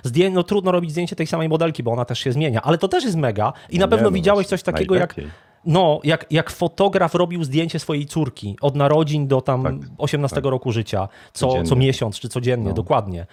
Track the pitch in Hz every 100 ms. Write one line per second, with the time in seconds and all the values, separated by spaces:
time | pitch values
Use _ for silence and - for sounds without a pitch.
0 | 127 131 190 185 175 208 185 175 170 156
1 | 180 185 156 170 160 160 165 143 120 120
2 | 120 117 135 131 151 110 139 165 190 359
3 | 254 165 131 101 107 - - 175 190 220
4 | 214 185 180 202 185 185 - 156 180 180
5 | 175 - 76 - _ _ 165 175 170 151
6 | 147 160 - 156 - - 170 - 196 185
7 | 165 175 175 175 143 147 165 160 - 147
8 | 143 160 135 - 104 98 143 143 139 156
9 | 147 151 135 131 139 131 131 135 135 -
10 | 147 147 139 143 135 127 127 113 104 98
11 | 98 - - - 131 131 82 127 131 127
12 | 113 - 117 123 123 123 98 104 - 131
13 | 101 87 92